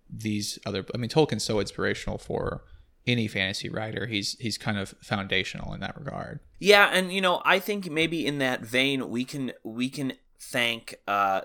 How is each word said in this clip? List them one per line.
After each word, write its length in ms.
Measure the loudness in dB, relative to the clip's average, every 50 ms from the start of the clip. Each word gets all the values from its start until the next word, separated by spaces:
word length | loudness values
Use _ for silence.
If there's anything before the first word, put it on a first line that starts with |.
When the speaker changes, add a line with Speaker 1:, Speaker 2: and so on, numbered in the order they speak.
| _
Speaker 1:
these 520 | -16 -10 -6 -2 -2 -2 -2 -2 -4 -6 -6 -6
other, 200 | -4 -4 -4 -4 -4 -4
I 40 |
mean, 120 | -4 -2 2
Tolkien's 340 | 4 4 4 4 4 -2 -2
so 160 | 0 0 0
inspirational 600 | 0 -2 -2 -2 0 0 0 -2 -4 -6 -6 -6
for 440 | -4 -4 -4 -2 -2 -2 -4 -6 -10 -16 -20 -20 -20 _ _ _ 0
any 200 | 0 2 2 0
fantasy 400 | 0 0 0 0 0 -2 -4 -6
writer. 380 | -6 -6 -6 -6 -4 -4 -6 -4
He's, 320 | -2 -2 -2 -2 -4 -6 -4
he's 180 | -4 -4 -4 -4
kind 180 | -2 -2 -2
of 160 | -2 -4 -6 -10 -12
foundational 720 | -6 -4 -4 -2 -2 0 0 0 0 -2 -6 -8 -8 -8 -8
in 60 | -8
that 180 | -8 -8 -8
regard. 420 | -10 -10 -8 -8 -8 -8 -8 -10 -12 -14 -16 -10 2
Speaker 2:
Yeah, 320 | 6 8 8 10 8 6 4
and, 180 | 2 0 0
you 80 | 0 2
know, 200 | 2 2 2 2 4
I 140 | 4 4
think 320 | 4 2 0 -4 -4 -4 -2
maybe 360 | 0 0 0 2 0 0 -2
in 100 | 0 0
that 240 | 0 0 0 0 -2
vein, 480 | -4 0 2 2 2 2 2 0 -2 -2
we 160 | -2 -2 -2
can, 280 | -2 -4 -6 -6 -6 -6 -8 -10
we 260 | -8 -4 -2 -2 -2
can 240 | -2 -4 -4 -4 -6 -8 _ _ _ -18
thank, 560 | -10 -4 0 0 2 0 0 -4 -8 -12 -14 -8 -2
uh, 340 | 0 2 4 4 4 4 2